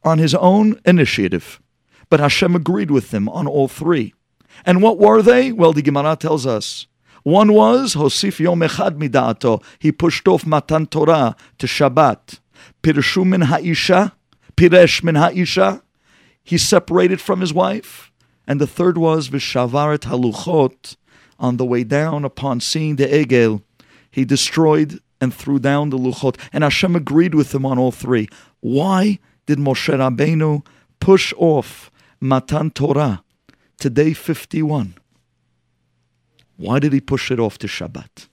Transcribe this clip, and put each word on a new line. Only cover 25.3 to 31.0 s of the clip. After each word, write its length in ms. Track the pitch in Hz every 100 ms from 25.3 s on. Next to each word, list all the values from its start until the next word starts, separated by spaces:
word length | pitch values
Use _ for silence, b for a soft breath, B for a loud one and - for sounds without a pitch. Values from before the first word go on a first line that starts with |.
threw 260 | - - 139
down 320 | 135 143 147
the 60 | 131
Luchot. 400 | 127 - 135 - B
And 120 | 151
Hashem 300 | 151 - 185
agreed 380 | 175 143 151 170
with 220 | 151 139
him 100 | 139
on 140 | 135 127
all 120 | 127
three. 360 | - 123 123 107 b b b
Why 600 | 101 135 185 190 208 196 _ _
did 140 | - 147
Moshe 360 | 139 127 -
Rabbeinu 680 | 139 131 120 151 160 156 147 - b b
push 340 | _